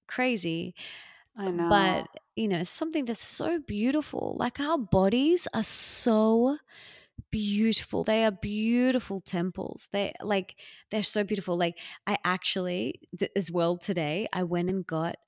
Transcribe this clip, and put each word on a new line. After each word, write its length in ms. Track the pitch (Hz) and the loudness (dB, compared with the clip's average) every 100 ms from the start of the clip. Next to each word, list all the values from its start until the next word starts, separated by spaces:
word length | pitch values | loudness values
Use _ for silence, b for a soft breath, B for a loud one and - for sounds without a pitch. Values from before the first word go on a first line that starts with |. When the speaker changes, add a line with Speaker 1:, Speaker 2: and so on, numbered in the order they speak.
| _ | _
Speaker 1:
crazy. 640 | - 254 233 175 165 175 - B B B B B - | -2 0 0 -2 -4 -6 -10 B B B B B -6
Speaker 2:
I 120 | 196 | -4
know. 180 | 175 170 | 0 4
Speaker 1:
But, 400 | 202 190 180 - - _ | 4 4 2 -4 -14 _
you 140 | - 220 | -4 0
know, 120 | 175 | 0
it's 100 | 180 | -2
something 340 | - 320 311 | -4 -2 -2
that's 180 | 247 226 | -4 -4
so 360 | - - - 339 | -6 -4 -2 -2
beautiful. 760 | 277 208 233 294 294 - 52 50 | -4 0 0 0 -2 -6 -4 -2
Like, 200 | 247 - | -4 -2
our 200 | 285 330 | -2 -2
bodies 680 | 214 190 190 240 285 349 - | 2 4 6 4 4 2 0
are 100 | 170 | -2
so 920 | 165 - - - - 214 220 226 247 294 - B B B B B - | 0 2 0 0 4 6 6 6 4 2 -6 B B B B B -6
beautiful. 760 | 220 208 202 220 214 - 185 | -4 0 2 2 2 -2 -2
They 200 | 170 220 | 2 2
are 60 | 220 | 2
beautiful 880 | 190 208 208 220 240 254 254 - 196 | 0 -6 -2 2 4 4 2 -2 -8
temples. 680 | - 175 180 180 - - - | -4 -2 -2 -4 -8 -8 -6
They, 220 | 202 202 - | -4 -4 -4
like, 340 | - 202 185 - B B B | -2 -2 -2 -12 B B B
they're 120 | 214 | -2
so 220 | 202 214 | 0 0
beautiful. 340 | 202 202 185 175 | 0 -2 -2 0
Like, 200 | 175 170 B B - | 0 -2 B B -2
I 100 | 208 | -2
actually, 800 | 175 185 - - 180 180 - - - 175 | 0 -2 -2 -2 -2 -2 -4 -6 -12 -4
th-, 120 | - - | -2 0
as 140 | 165 | 0
well 260 | 170 170 175 | 0 2 0
today, 520 | - 175 151 160 220 | -2 -2 0 -2 -4
I 120 | - | -2
went 260 | 180 175 175 | 0 0 0
and 160 | 190 175 | -2 -2
got, 300 | 160 165 - | -2 -2 -6